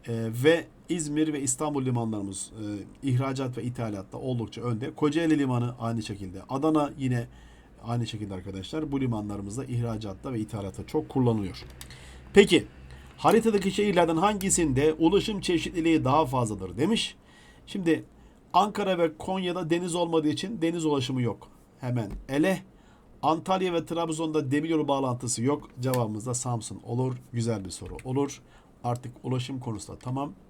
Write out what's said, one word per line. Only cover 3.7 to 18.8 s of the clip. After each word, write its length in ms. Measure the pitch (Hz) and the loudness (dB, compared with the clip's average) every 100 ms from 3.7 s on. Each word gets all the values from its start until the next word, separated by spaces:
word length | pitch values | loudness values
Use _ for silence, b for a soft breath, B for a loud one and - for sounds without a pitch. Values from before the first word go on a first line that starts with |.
| 123 113 101 92 123 | -4 -6 -6 -10 -8
oldukça 440 | 131 123 107 - | -4 -4 -4 -6
önde. 320 | 120 110 139 | -4 -4 -4
Kocaeli 440 | - 151 147 165 151 | 0 2 4 4 4
Limanı 360 | 139 123 120 123 | 4 2 0 -2
aynı 220 | 117 117 | -2 -2
şekilde. 400 | - 101 98 95 95 | -4 -6 -8 -12 -6
Adana 420 | 135 156 156 143 147 | 0 4 4 2 0
yine 280 | 131 120 120 B B B B - | 0 0 -2 B B B B -16
aynı 220 | - 120 110 | -4 -2 -2
şekilde 280 | 107 104 | -6 -6
arkadaşlar. 580 | 95 95 95 95 156 151 | -8 -8 -10 -6 -6 -2
Bu 80 | 139 | 0
limanlarımızda 640 | 131 110 104 101 101 107 | 0 0 -4 -6 -6 -8
ihracatta 680 | 131 120 120 110 107 95 139 | -4 -2 -2 -4 -6 -8 -6
ve 80 | 120 | -4
ithalatta 460 | 104 110 98 - - | -4 -4 -6 -8 -4
çok 220 | 156 151 | -4 -2
kullanılıyor. 560 | 135 123 110 95 - - B B B B B B | 2 4 2 -2 -8 -16 B B B B B B
Peki, 340 | - 196 160 - - - B B - | 6 8 6 2 -16 -20 B B 0
haritadaki 540 | 156 214 226 202 196 | 6 6 6 2 0
şehirlerden 460 | 190 208 180 165 160 | 2 4 6 4 4
hangisinde 760 | 196 208 190 - 160 127 151 | 4 2 2 2 4 4 2
ulaşım 480 | 156 160 196 - 202 | 6 6 6 2 -2
çeşitliliği 640 | - 170 180 175 165 160 | 0 0 0 0 4 4
daha 220 | 127 147 147 | 4 4 4
fazladır 520 | 131 113 101 92 87 | 0 -2 -4 -8 -2
demiş. 380 | 165 226 - - B B B B - | 0 2 -2 -8 B B B B -10
Şimdi 380 | 202 165 156 - B B B - | -4 0 0 -2 B B B 2
Ankara 460 | 175 208 196 | 2 2 0